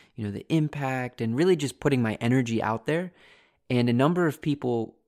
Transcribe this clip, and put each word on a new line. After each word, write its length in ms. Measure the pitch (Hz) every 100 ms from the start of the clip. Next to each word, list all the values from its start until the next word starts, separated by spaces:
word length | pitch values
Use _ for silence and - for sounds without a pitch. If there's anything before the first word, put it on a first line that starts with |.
| _
you 100 | -
know, 60 | 104
the 160 | 98 -
impact," 720 | 160 151 147 139 131 123 -
and 140 | 113
really 220 | 120 180 175
just 240 | 139 -
putting 200 | 147 135
my 140 | 113 107
energy 420 | 117 131 120 113
out 240 | 104 110 -
there. 260 | 156 180 - - - _ _ -
And 180 | 123 120
a 60 |
number 320 | 120 139 180 170
of 160 | 139
people 560 | 156 143 127 120 110 -